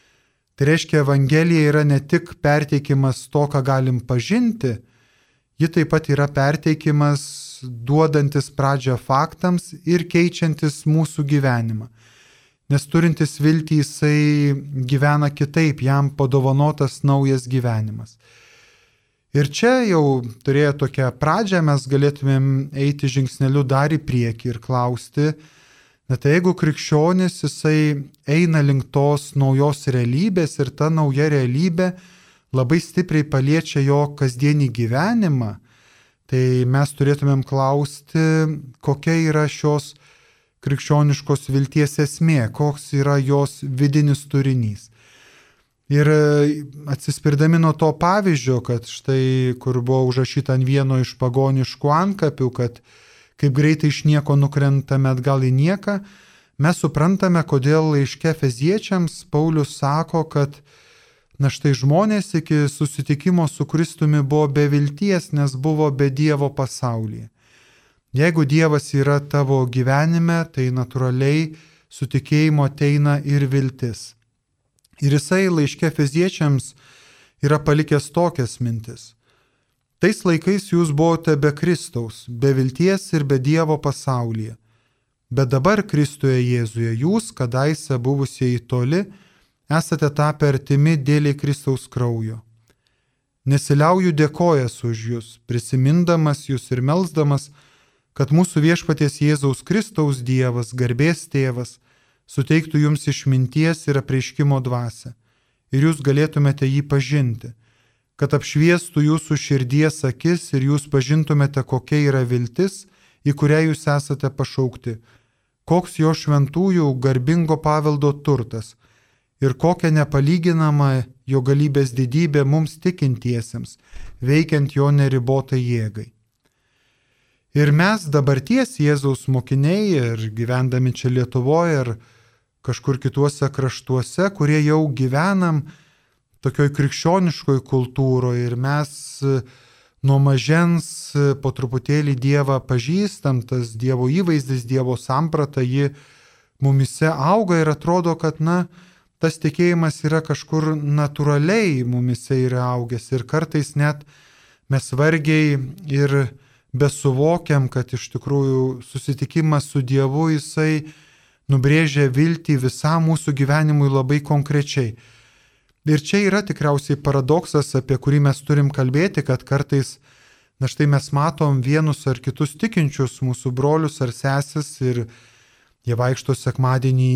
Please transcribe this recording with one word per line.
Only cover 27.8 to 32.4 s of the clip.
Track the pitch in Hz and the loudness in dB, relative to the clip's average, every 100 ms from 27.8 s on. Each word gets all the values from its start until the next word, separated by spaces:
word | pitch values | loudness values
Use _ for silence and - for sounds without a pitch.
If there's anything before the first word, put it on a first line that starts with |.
| 151 143 135 _ | 2 -2 -8 _
eina | - 156 175 160 | -2 0 2 2
link | 143 135 - | 2 2 0
tos | 143 143 143 - | 0 2 0 -2
naujos | 139 135 135 143 143 - | 0 2 4 2 0 -2
realybės | 127 120 131 214 180 151 - | 0 0 0 0 0 -2 -2
ir | 135 | -4
ta | - 151 | -2 0
nauja | 160 151 135 156 | 0 0 2 2
realybė | 147 123 131 185 165 185 180 - - _ _ | 2 0 0 0 0 -2 -4 -16 -20 _ _